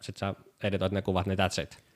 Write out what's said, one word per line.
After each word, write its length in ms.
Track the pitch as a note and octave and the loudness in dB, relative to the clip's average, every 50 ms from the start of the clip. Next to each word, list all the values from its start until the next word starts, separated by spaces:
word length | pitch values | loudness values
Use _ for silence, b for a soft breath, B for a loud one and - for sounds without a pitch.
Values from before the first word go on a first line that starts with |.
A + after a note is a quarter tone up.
sit 160 | - - G2 | -12 -12 -8
sä 180 | - G2+ G2 - - - - _ - - | -6 -4 -4 -4 -6 -12 -20 _ -4 -2
editoit 300 | G2+ G2 F#2+ F#2 F#2 G2 | 0 0 2 0 0 0
ne 100 | G2 - | 0 0
kuvat, 240 | - F#2 F#2 F2 | 2 2 2 2
niin 120 | G2 F#2+ F#2 | 2 2 2
that's 240 | F#2+ F2 - - D#2 | 2 2 2 0 -4
it. 220 | - - - - _ _ | -6 -6 -18 -20 _ _